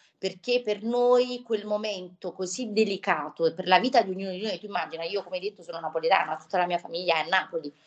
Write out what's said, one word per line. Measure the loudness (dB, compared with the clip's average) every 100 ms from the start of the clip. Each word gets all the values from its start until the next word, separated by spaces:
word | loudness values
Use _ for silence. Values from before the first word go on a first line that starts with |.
| _ _
perché | -8 -6 0 0
per | 0 -2
noi | 0 2 4 6 4 -2
quel | -4 -4 -2
momento | -2 -2 -6 -10 -10 -10
così | -6 -6 -4 -2
delicato | 2 2 0 -2 -2 -2 0 0
e | 0
per | 4
la | 4
vita | 6 4
di | 4
ognuno | 0 -6
di | -4
noi, | -4 -6
tu | -6
immagina, | -6 -4 -6
io | -6 -6
come | -4 -6
detto | -6 -8
sono | -12 -8
napoletana, | -6 -2 2 4 2 -4
tutta | -2 0
la | 2
mia | 0
famiglia | -4 -6 0 0
è |
a | 2
Napoli, | 0 0 -6 -8 -14